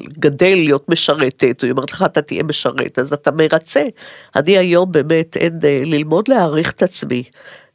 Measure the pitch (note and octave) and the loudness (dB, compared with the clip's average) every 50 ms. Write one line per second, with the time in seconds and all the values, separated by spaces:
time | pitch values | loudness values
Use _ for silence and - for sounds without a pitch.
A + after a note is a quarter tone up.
0 | - - C#3+ D#3 D#3+ D3+ C#3+ C3 F3+ F#3 G3 F#3 D#3+ D3+ C#3+ C3+ - - E3 E3+ | -2 -8 -6 0 0 0 2 4 2 2 4 4 2 2 2 0 0 -2 -2 0
1 | - - C#3+ D#3 C#3 B2+ - - - B2+ B2 - - A#2+ B2+ C3+ C3 - - D#3+ | 0 0 0 0 0 -2 0 0 0 0 0 0 -2 -2 -2 -2 -4 -6 -4 -2
2 | F#3+ F#3 F#3+ D#3+ D3 - - - D#3 D#3+ - - - - - C3+ - - - - | -2 0 0 -2 -4 -4 -6 -6 -4 -4 -6 -4 -4 -4 -2 -2 -6 -4 -4 -4
3 | B2+ C#3+ D3 C#3+ - D#3 D3 D#3+ D#3+ D#3 D#3+ D#3+ - - - C#4 D4 C4 - - | -4 -4 -6 -4 -2 -2 0 0 2 2 2 0 -2 -2 -2 -2 -2 -2 -4 -10
4 | - - - - - - - - D3 D#3+ G3+ F#3+ F#3 F3+ E3+ F3 F#3 F#3 E3+ D#3 | -18 -20 -20 -20 -20 -6 -4 -2 0 2 2 4 4 4 4 2 2 2 0 0
5 | C3+ D3+ E3 D#3+ D#3+ E3 - - - E3+ E3 E3 D#3+ D3 C#3+ C3+ C3 D#3+ D#3 D3 | 0 2 0 0 0 -2 -4 -2 -2 -2 -2 0 0 0 0 0 0 0 -2 -2
6 | D3+ D3+ D#3 F3 A3 C4 C4+ A#3 F3+ D#3+ D3 D#3 E3+ - - - - F3+ - - | 0 0 0 0 0 2 2 2 2 2 0 0 -2 -2 -2 -2 -2 -2 -2 -6
7 | - C#3 B2+ B2 B2 - _ _ - - - - - _ _ | -6 -6 -6 -6 -6 -10 _ _ -20 -20 -20 -20 -20 _ _